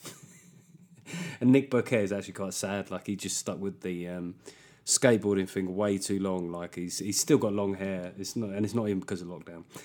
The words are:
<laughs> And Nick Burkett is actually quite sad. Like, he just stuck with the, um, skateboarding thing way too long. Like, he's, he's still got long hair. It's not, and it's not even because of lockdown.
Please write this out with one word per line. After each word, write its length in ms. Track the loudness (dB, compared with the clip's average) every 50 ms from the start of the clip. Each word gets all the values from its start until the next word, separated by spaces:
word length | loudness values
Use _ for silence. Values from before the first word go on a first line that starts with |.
| -16
<laughs> 1400 | -16 -16 -16 -18 -20 -20 -20 -20 -20 -20 -20 -20 -20 -20 -20 -20 -20 -20 -20 -16 -10 -8 -8 -8 -8 -4 2
And 100 | 6 8
Nick 180 | 8 8 6 4
Burkett 340 | 2 0 2 4 2 2 2
is 100 | 2 0
actually 200 | -4 -4 -6 -8
quite 200 | -6 -6 -6 -4
sad. 360 | -4 -4 -2 -2 -4 -4 -4
Like, 180 | -6 -6 -4 -4
he 80 | -4
just 220 | -4 -4 -4 -4 -4
stuck 220 | -4 -4 -4 -4
with 220 | -4 -6 -6 -6
the, 260 | -6 -6 -4 -4 -6 -6
um, 280 | -6 -6 -6 -8 -8 -12 -16 -20 -20 -20 -20 -20 -20 -10 0
skateboarding 640 | 2 4 6 6 6 6 6 6 4 4 4 2 0
thing 260 | 0 -2 -2 -2 0
way 220 | 0 2 2 2 0
too 220 | 0 0 0 0
long. 320 | 0 0 0 -2 -2 -4
Like, 240 | -6 -6 -8 -8 -8
he's, 240 | -8 -6 -6 -6 -4
he's 200 | -4 -2 0 0
still 180 | 4 4 4 4
got 140 | 4 2
long 220 | 0 0 0 0 -2
hair. 400 | -2 -2 -4 -4 -4 -6 -8 -10 -10
It's 180 | -10 -8 -6
not, 160 | -4 -4 -4
and 120 | -2 -2 -2
it's 120 | 0 0
not 120 | 0 0 2
even 120 | 0 0
because 200 | -2 -4 -6 -6
of 60 | -6 -8
lockdown. 380 | -12 -12 -14 -14 -14 -16 -16 -16 -18 -18 -18